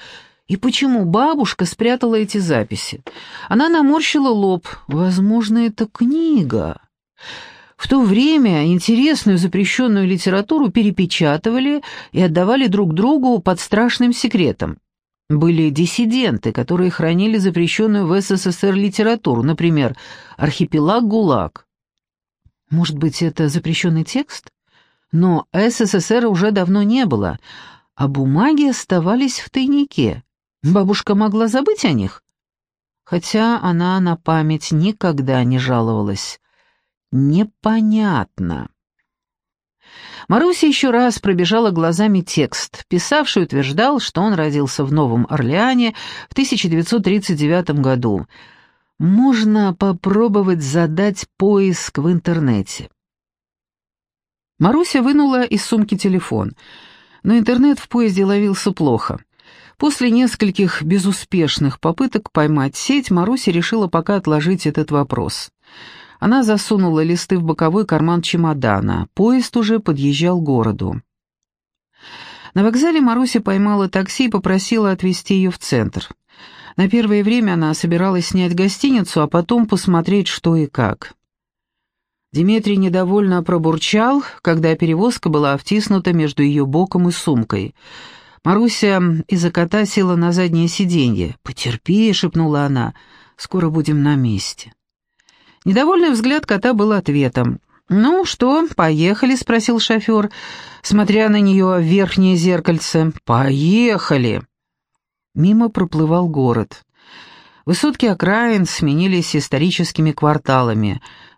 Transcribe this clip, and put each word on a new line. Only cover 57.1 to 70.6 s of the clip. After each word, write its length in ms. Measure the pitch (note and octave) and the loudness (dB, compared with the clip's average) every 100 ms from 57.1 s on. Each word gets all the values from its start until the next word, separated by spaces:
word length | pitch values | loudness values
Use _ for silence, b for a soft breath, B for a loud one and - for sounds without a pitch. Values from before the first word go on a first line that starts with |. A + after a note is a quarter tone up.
| B | B
Но 140 | - A#3 | 0 2
интернет 400 | A3 B3 C#4+ C#4 | 2 4 2 2
в 120 | - | -2
поезде 340 | A#3+ A3+ F#3 | 0 0 2
ловился 480 | G3 G3+ G#3 F#3+ G#3 | 2 2 0 -2 -4
плохо. 480 | F3+ D3 A2+ - - - b b b b - | -2 0 0 -2 -8 -14 b b b b -4
После 340 | D4 C#4+ B3 | -2 0 2
нескольких 720 | A#3 B3+ - G#3 - F#3 - | 2 2 0 -2 0 0 -2
безуспешных 1000 | D3+ G3 F#3+ F#3+ - F#3 D3+ - F3 - | -2 0 0 -4 -2 -2 0 0 -2 -2
попыток 500 | D#3+ E3 C4+ G#3 - | -4 -2 -2 -4 -4
поймать 460 | E3 D3+ D3+ C3+ - | 0 2 2 -2 -4
сеть, 340 | - C#4 B3+ | -2 -2 0
Маруся 400 | F3+ F#3 B3+ - | 0 0 0 0
решила 360 | E3+ E3+ A3+ F#3 | 0 0 -2 0
пока 280 | E3 D#3+ G3+ | -2 0 -2
отложить 500 | D#3 D3+ D#3+ F#3 D3+ | 0 0 0 -2 -2
этот 260 | D3+ D3+ | -2 -2
вопрос. 600 | D3 C3+ B2 D#2 - - _ B B B B B B | -2 -2 -4 -6 -8 -14 _ B B B B B B
Она 220 | G3+ C4 | 2 2
засунула 580 | A3 G#3 - G#3 F3+ D#3 | 2 0 0 0 2 2
листы 380 | D#3+ F3 - F#3 | 0 -2 -2 -2
в 40 | |
боковой 400 | E3 D#3 D#3+ F#3+ | 0 0 0 0
карман 380 | G#3+ D#3 D#3+ E3+ | 0 0 2 0
чемодана. 880 | E3 E3+ E3 D3 B2 G2 G2 F2 E2+ - | -2 0 0 0 0 0 0 -2 -4 0
Поезд 420 | G#3+ B3+ A#3+ A#3+ | 2 2 0 -2
уже 220 | G#3+ A3+ | 0 0
подъезжал 600 | G#3+ C#3+ C#3+ C#3+ F3 F3+ | 0 0 0 0 0 0
к 40 | |
городу. 580 | D3+ B2+ | 0 0